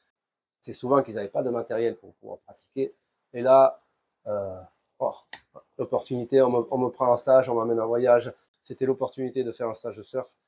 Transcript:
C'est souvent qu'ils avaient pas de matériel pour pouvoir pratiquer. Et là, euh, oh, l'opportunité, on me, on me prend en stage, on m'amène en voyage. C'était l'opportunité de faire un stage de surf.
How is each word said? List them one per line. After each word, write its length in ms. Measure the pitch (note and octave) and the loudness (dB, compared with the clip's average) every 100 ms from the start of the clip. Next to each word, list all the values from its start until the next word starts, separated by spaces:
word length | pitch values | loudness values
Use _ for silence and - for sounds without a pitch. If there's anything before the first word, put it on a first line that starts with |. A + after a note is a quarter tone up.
| _ _ _ _ _ _ | _ _ _ _ _ _
C'est 120 | - | -18
souvent 280 | - B2 C#3 | -8 0 0
qu'ils 140 | B2 G#2+ | 0 -6
avaient 120 | G2+ | -8
pas 140 | D3+ | -6
de 60 | B2+ | -4
matériel 440 | A#2+ A#2 A2+ A#2 A2+ | -6 -6 -4 -4 -6
pour 180 | F#2+ _ | -16 _
pouvoir 240 | G#2 G2+ | -18 -18
pratiquer. 540 | _ - _ C3+ C3+ _ _ _ _ | _ -20 _ -6 -6 _ _ _ _
Et 80 | A#2+ | -2
là, 380 | B2+ C3+ C3+ - _ _ _ _ A2 | 4 6 6 2 _ _ _ _ -8
euh, 320 | G#2 G2 F#2 F2+ _ _ - | -6 -6 -12 -18 _ _ -8
oh, 140 | C3 - _ - _ - _ - | -8 -8 _ -18 _ -20 _ -10
l'opportunité, 640 | B2 B2 - B2 A#2 C3+ | -4 -4 -4 -8 2 4
on 80 | B2+ | 4
me, 160 | A#2+ A2+ | 2 -2
on 60 | C3 | -2
me 100 | B2 | -2
prend 220 | - B2+ | 0 2
en 40 | A#2+ | 2
stage, 300 | C#3 C3 C3 | 4 4 4
on 60 | A#2 | 0
m'amène 240 | A#2 A2+ | -2 -2
en 80 | A2+ | -2
voyage. 460 | A#2+ B2+ A#2+ A#2+ - _ _ | 0 4 4 2 -12 _ _
C'était 220 | - - C3 | -16 -6 -4
l'opportunité 580 | C3 B2+ - B2+ C3 | -2 -6 -6 -6 -6
de 80 | A#2+ | -6
faire 180 | A2+ A#2 | -6 -8
un 60 | A2 | -8
stage 220 | A#2 G#2 | -12 -14
de 60 | |
surf. 240 | G2+ C3 B2 _ | -10 -10 -10 _